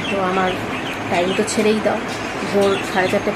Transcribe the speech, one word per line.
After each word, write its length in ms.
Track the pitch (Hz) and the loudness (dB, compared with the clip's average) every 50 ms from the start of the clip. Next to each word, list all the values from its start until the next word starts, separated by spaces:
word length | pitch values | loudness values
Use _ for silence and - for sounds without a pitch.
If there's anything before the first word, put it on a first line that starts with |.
| - - | -4 -4
তো 80 | 202 196 185 185 | -2 -2 0 0
আমার 200 | 185 190 185 185 185 - - - - - - - - - - - | 0 2 0 0 0 -2 -4 -6 -6 -6 -6 -6 -6 -6 -4 -2
টাইম 180 | 196 175 180 190 185 - | 0 2 2 2 2 0
তো 40 | 208 - | 0 0
ছেড়েই 280 | - 226 208 208 220 214 - | 2 2 4 4 4 4 2
দাও। 120 | 202 214 220 - - - - - - - - - - | 0 0 0 -2 -6 -6 -6 -6 -6 -6 -4 -4 0
ভোর 200 | 196 202 196 196 196 - - - | 2 2 4 4 2 0 -2 -2
সাড়ে 180 | - 190 185 185 | 0 0 2 2
চারটে 200 | 202 196 - 208 202 | 2 0 0 0 0